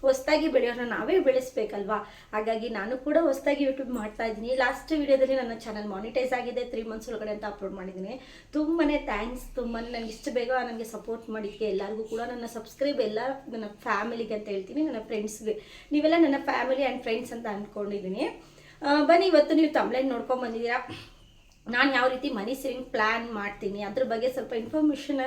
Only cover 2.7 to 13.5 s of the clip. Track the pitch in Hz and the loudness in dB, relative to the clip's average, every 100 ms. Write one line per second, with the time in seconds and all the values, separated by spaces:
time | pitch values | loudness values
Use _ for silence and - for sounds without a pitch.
2.7 | 214 202 254 294 302 330 269 294 285 277 | -4 -4 -4 2 4 4 2 0 2 2
3.7 | 269 254 240 214 - 226 208 226 262 254 | 0 -4 -4 -4 -4 -4 -4 -2 0 0
4.7 | 269 - 311 285 269 262 269 233 226 233 | 0 -2 0 4 6 6 2 0 -6 -8
5.7 | 208 208 190 220 254 247 254 240 240 240 | -6 -6 -6 -4 -2 0 -2 -2 -6 -4
6.7 | 226 226 220 233 214 214 208 214 202 196 | -6 -6 -10 -8 -8 -6 -6 -8 -8 -8
7.7 | 196 185 185 190 262 - - - 302 302 | -8 -10 -8 -10 -10 -14 -20 -6 -2 0
8.7 | 339 294 294 277 208 233 254 - - 233 | 2 2 2 -2 -4 -4 -8 -10 -8 -6
9.7 | 226 233 240 226 220 - 240 233 254 240 | -6 -6 -8 -8 -8 -4 -2 0 -2 -2
10.7 | 226 220 202 208 226 - 220 202 - 214 | -8 -8 -10 -8 -8 -6 -8 -8 -4 -2
11.7 | 190 202 220 220 226 240 240 233 233 214 | -2 -2 -6 -6 -6 -6 -6 -8 -10 -14
12.7 | - 277 269 214 214 254 269 - | -2 -2 2 0 0 -4 -6 -8